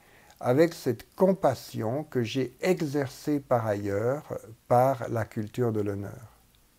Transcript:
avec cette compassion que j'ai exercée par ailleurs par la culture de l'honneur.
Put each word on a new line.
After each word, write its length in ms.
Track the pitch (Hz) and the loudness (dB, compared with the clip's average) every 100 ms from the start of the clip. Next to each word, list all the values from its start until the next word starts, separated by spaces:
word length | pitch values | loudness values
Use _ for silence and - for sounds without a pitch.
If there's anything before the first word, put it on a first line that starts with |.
| _ - - - | _ -20 -20 -6
avec 340 | 120 131 165 | 0 4 4
cette 400 | - 131 117 - - | 2 -4 -4 -8 2
compassion 920 | 190 185 147 120 - 117 110 139 151 | 2 4 0 0 -8 -6 -4 -4 -4
que 180 | 127 | -4
j'ai 320 | 110 123 - - | -2 -2 -4 -2
exercée 800 | 185 170 156 143 135 - - 147 | 0 0 0 -2 -4 -6 -4 -4
par 260 | 135 120 110 | 2 0 2
ailleurs 720 | 104 101 98 117 143 - - - 117 _ | -2 0 0 0 -2 -6 -12 -12 -20 _
par 400 | 123 131 127 - | 4 4 2 -4
la 160 | 113 101 | -4 -4
culture 480 | 117 104 - 120 | -6 -6 -2 0
de 80 | 107 | 0
l'honneur. 580 | 104 101 101 - - _ _ _ _ | -2 -4 -8 -12 -20 _ _ _ _